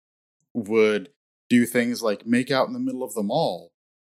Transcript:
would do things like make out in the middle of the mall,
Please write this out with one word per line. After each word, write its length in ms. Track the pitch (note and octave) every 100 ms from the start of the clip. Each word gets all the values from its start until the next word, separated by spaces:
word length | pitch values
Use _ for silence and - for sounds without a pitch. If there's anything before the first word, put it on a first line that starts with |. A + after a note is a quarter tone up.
| _ _ _ _ _
would 580 | A#2+ G#2 A2+ G#2+ G#2 F2+ _ _ _ -
do 160 | A#2+ A#2+
things 360 | B2 A#2+ A2+
like 240 | A2+ G2+ A2+
make 240 | A#2+ C3
out 160 | C3+ A2+
in 60 |
the 60 | B2
middle 240 | C3 B2+
of 100 | B2+ A2+
the 80 |
mall, 480 | G2+ C#3+ C#3 F2 E2+ _ _ _